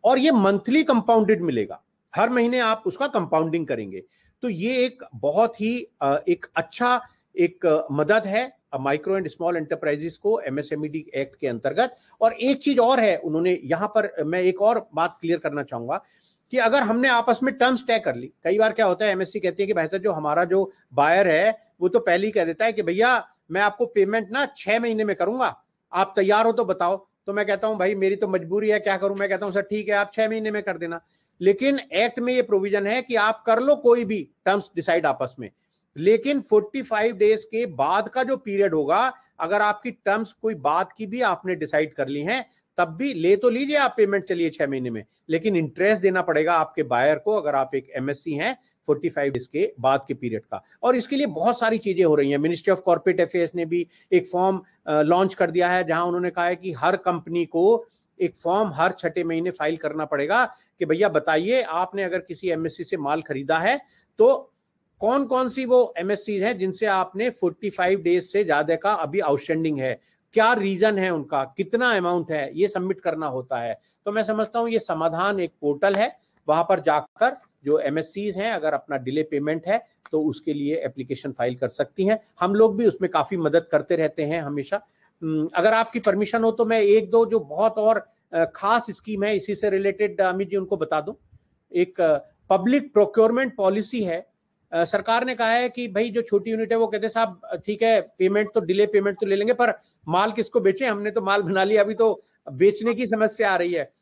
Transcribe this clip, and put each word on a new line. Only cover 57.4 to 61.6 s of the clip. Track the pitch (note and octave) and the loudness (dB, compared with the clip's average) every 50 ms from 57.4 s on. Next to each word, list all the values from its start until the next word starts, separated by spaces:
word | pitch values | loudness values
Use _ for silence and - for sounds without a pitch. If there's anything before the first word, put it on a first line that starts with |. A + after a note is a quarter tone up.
| E3+ | -4
को | D#3 - E3 F3 G3+ A#3 A3+ A#3 _ _ _ _ _ _ _ | -2 0 2 4 4 4 2 -2 _ _ _ _ _ _ _
एक | F#3+ F3 - | -4 -4 -4
फॉर्म | _ - E3+ F3+ G3+ A3 G3+ | _ -4 -2 0 0 0 -2
हर | D3 C3+ E3 F#3 F#3 | -2 0 0 -2 -2
छठे | - - E3+ D3+ F3+ F3 | -2 -6 -6 -4 -4 -4
महीने | E3 E3 E3 F3 F3+ | -4 -4 -4 -4 -6
फाइल | F3 - D3+ D#3 E3 | -6 -4 -4 -4 -4
करना | D#3+ - D3+ D3 D#3 D#3 | -4 -6 -6 -6 -6 -6
पड़ेगा | D3 D#3 C#3+ C#3+ D3+ G3 A#3+ B3+ A3+ - _ _ _ _ _ | -4 -2 -4 -2 0 2 0 0 0 -4 _ _ _ _ _
कि | F3 | -2
भैया | D3+ D#3+ E3+ G#3 G#3 | -2 2 2 2 2
बताइए, | D#3 D#3 - - D#3+ D#3 E3+ G3+ B3 C4 | 2 0 0 2 0 0 2 2 0 0